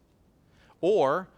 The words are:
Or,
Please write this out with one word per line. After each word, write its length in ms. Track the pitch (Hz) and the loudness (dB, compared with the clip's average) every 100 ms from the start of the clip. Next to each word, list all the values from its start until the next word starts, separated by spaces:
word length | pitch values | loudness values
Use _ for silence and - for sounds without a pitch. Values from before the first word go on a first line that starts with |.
| _ _ _ _ _ _ _ - | _ _ _ _ _ _ _ -6
Or, 460 | 170 208 135 160 185 | -2 2 0 -2 -6